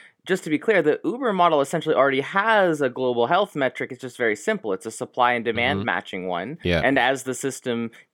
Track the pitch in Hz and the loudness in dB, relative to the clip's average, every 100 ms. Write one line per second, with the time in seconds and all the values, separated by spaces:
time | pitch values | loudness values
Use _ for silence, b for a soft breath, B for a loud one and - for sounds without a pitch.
0 | B _ - 185 170 151 - 202 151 - | B _ -4 -4 -2 -2 2 2 2 0
1 | 151 233 262 190 175 151 139 170 151 147 | -2 -2 0 2 4 4 2 -2 0 4
2 | 139 135 139 185 214 214 185 156 135 123 | 4 2 0 0 2 4 4 2 -2 0
3 | 127 120 117 175 202 151 131 - 127 123 | -2 0 2 2 0 -2 -2 -2 -8 -10
4 | 131 - 120 107 - 214 113 95 113 - | -12 -2 0 0 -2 -4 -2 -4 -6 -10
5 | 123 - 123 120 117 113 120 104 110 90 | -6 0 0 2 -2 0 0 0 -2 -2
6 | - 98 92 87 98 160 - 85 120 135 | -4 -8 -6 -4 -6 -6 -2 0 2 2
7 | 120 135 131 127 139 127 127 117 117 B | 2 0 -4 -6 -6 -6 -6 -4 -6 B
8 | B | B